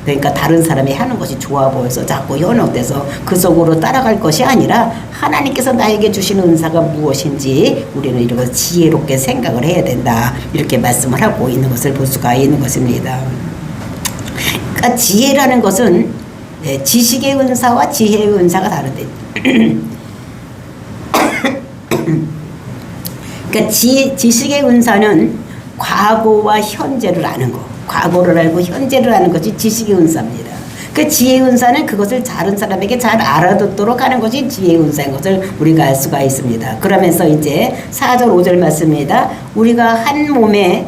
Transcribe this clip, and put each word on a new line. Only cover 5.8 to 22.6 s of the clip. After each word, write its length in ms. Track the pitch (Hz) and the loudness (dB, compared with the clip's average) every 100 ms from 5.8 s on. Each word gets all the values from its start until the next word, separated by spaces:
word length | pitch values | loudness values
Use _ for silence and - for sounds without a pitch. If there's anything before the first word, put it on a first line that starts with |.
| 220 208 208 | 0 2 0
주신 280 | 202 185 196 | 0 0 2
은사가 420 | 180 165 160 165 | 4 4 2 0
무엇인지 1040 | 151 151 151 131 151 - 131 135 233 - - 143 | 0 0 -2 -2 -2 -4 0 2 2 0 -4 -6
우리는 240 | 131 123 | -4 0
이런 160 | 117 120 | 0 0
걸 140 | 123 | -2
지혜롭게 680 | - - 175 160 143 - - | -2 -2 2 2 2 0 -2
생각을 460 | - - - - | -2 -2 -2 -2
해야 200 | 147 175 | 0 0
된다. 500 | 135 120 123 113 123 - - | 0 -2 0 0 -2 -4 -6
이렇게 240 | - - 123 | -4 -2 0
말씀을 440 | 120 117 131 120 | 0 -2 -2 0
하고 280 | 220 - 127 | -2 0 -2
있는 200 | 131 131 | 0 0
것을 240 | 120 139 | 0 -2
볼 120 | 135 131 | -2 -2
수가 280 | - 120 | -2 0
있는 260 | 123 139 147 | 2 2 2
것입니다. 600 | 123 - 127 120 - 131 131 - - - - - - - - - - - - - - - | 0 -2 0 -2 -4 -6 -6 -8 -10 -10 -12 -10 -10 -8 -8 -8 -10 -6 -6 -4 -6 -2
그러니까 200 | 240 233 | 0 0
지혜라는 680 | - 202 277 277 262 254 | 2 2 4 4 4 2
것은, 480 | 202 190 233 175 - - - - - - | 2 2 2 2 0 -6 -12 -16 -16 -10
네, 200 | 143 135 | -6 -4
지식의 540 | - 240 240 269 277 277 | 0 2 2 0 0 2
은사와 500 | 262 240 247 240 - | 0 2 2 2 0
지혜의 440 | - 214 214 208 | 2 2 4 2
은사가 360 | 202 175 185 190 | 4 2 2 -2
다른데 360 | 165 131 - - - - - | -4 -6 -6 -10 -12 -12 -4
<clears throat> 540 | - 226 220 - - - - - - - - - - - - - - - - - 269 262 - - - - - 160 - - - - | 0 2 2 0 -4 -12 -16 -16 -16 -16 -16 -16 -18 -18 -16 -14 -4 0 0 0 -4 -4 -10 -18 -4 -4 0 -2 -2 -8 -14 -14